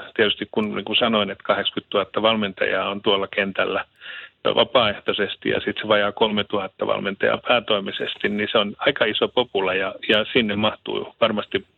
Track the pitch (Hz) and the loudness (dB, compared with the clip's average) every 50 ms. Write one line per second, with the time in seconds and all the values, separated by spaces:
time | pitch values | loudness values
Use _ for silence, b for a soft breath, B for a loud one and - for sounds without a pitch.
0 | - - - - 110 104 - - 107 - - 117 107 104 101 101 101 110 107 - | -12 -6 0 2 2 2 2 -2 -6 -6 -2 -2 -2 -2 -2 -4 -4 -2 0 2
1 | 123 117 113 107 101 98 98 - - - 104 98 95 - - - - - - 101 | 2 2 2 2 0 0 -4 -6 -2 -2 0 0 0 -2 -4 -6 -6 -2 0 0
2 | 95 - - 110 104 110 113 110 104 98 92 - 107 101 95 95 95 98 101 101 | 0 0 -2 2 2 4 4 4 0 -2 -2 -2 -2 0 0 0 0 -2 -4 -2
3 | - 113 101 98 98 - - - 98 98 95 - 98 95 95 98 - _ _ B | 0 2 2 2 0 -2 -2 -2 -2 -2 0 -2 0 0 0 -4 -4 _ _ B
4 | B B B B B B B B - 104 104 113 117 110 - 131 117 104 101 - | B B B B B B B B -2 0 2 2 2 4 4 2 4 2 0 -2
5 | - - 98 104 101 90 - - - 107 104 101 - 107 107 - - 107 110 104 | -4 -4 -2 -2 -2 -4 -4 -6 -4 -2 -2 -2 -2 -4 -6 -4 0 2 2 4
6 | 101 101 101 - 117 107 104 104 101 - - 101 95 95 _ - 104 104 104 104 | 2 2 0 0 0 2 2 0 -2 -2 -2 -4 -4 -4 _ -4 -2 -2 -2 -2
7 | 101 101 101 - - 113 110 104 - - 123 120 107 - 110 101 98 98 - - | -2 -4 -4 0 0 0 0 0 0 2 0 0 2 0 -2 -2 -2 -4 -8 -8
8 | - - - - - 104 104 104 104 - - 113 104 104 107 - - 139 135 - | -6 -8 -6 -4 -4 -2 -2 -2 -2 0 0 0 0 0 -4 -4 -2 0 0 2
9 | 120 110 104 - 120 107 - 127 123 - - 98 95 92 92 95 98 95 - - | 0 0 0 0 -2 0 0 0 -2 0 0 -2 0 0 0 0 -2 -4 -6 -6
10 | - - 110 107 107 - - 131 117 104 101 98 110 - - - - 107 104 101 | -2 2 2 2 2 2 2 2 2 2 0 0 0 0 0 -2 -6 -6 -6 -6
11 | - - - - 117 110 107 104 - - - 98 - _ _ | -6 -6 -4 0 0 0 2 0 -4 -2 -4 -6 -6 _ _